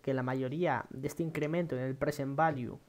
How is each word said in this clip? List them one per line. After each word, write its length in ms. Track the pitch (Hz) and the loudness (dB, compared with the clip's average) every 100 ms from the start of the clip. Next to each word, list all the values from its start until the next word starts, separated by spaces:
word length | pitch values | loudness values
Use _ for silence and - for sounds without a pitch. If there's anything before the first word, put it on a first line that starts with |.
que 120 | - | 0
la 80 | 131 | 0
mayoría 640 | 127 131 131 151 170 123 - | 0 0 -2 0 2 0 -2
de 200 | 131 143 | -6 -6
este 140 | - | -2
incremento 540 | 165 156 147 165 170 127 | -2 0 0 0 0 0
en 60 | |
el 120 | 131 | -2
present 420 | 131 147 143 135 139 | 0 0 0 -2 4
value, 420 | 160 139 113 - | 4 2 -4 -8